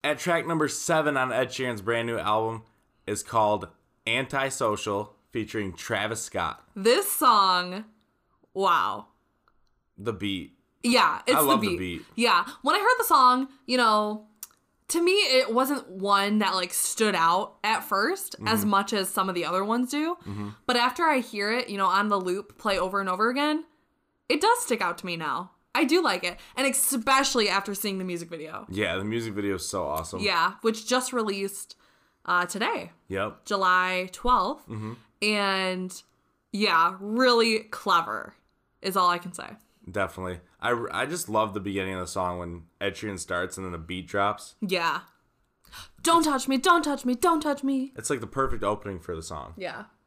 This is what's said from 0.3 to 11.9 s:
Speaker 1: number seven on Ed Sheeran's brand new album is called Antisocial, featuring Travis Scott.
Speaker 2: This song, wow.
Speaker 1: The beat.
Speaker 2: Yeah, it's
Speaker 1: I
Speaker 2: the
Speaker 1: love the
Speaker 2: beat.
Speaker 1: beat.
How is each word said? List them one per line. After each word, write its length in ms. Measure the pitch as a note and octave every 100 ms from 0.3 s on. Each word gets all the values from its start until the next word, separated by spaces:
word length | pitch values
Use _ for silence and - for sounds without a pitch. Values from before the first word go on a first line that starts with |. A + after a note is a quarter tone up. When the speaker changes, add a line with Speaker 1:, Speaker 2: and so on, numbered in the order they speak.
| E3 D3
Speaker 1:
number 200 | D#3+ D3
seven 500 | - - D#3+ D3+ C#3
on 140 | B2+
Ed 180 | A#2+ B2
Sheeran's 320 | B2 B2+ A2
brand 260 | F#2+ A#2 A#2
new 100 | A2+
album 460 | F2+ A2 A2+ A2+ A2+ _ _ _ -
is 160 | G#2
called 460 | - A#2 G#2+ G#2 A2 _ _ _ -
Antisocial, 1080 | A#2+ C3+ C#3 C3+ - A#2 G#2 - G2+ A2 _ _
featuring 420 | A#2+ G#2+ A2+ G2
Travis 480 | - - G#2+ G#2+ A2
Scott. 400 | - G2 E2 - _ G3
Speaker 2:
This 360 | G3+ D4 G4
song, 760 | - C4+ G#3+ F#3+ F3+ F3+ F#3+ A3 _ _ _ _ _ _
wow. 540 | F#3+ F#3+ E3 G2 G#2 - _ _ _ _ _ _ _ _ -
Speaker 1:
The 160 | G#2+
beat. 400 | G2+ G2+ F#2+ - _ _ _
Speaker 2:
Yeah, 380 | A#3+ A#3+ E3+ - -
it's 80 | D#3
Speaker 1:
I 60 |
Speaker 2:
the 40 | C#3+
Speaker 1:
love 160 | C3+
the 60 | G2
Speaker 2:
beat. 80 | -
Speaker 1:
beat. 220 | F2+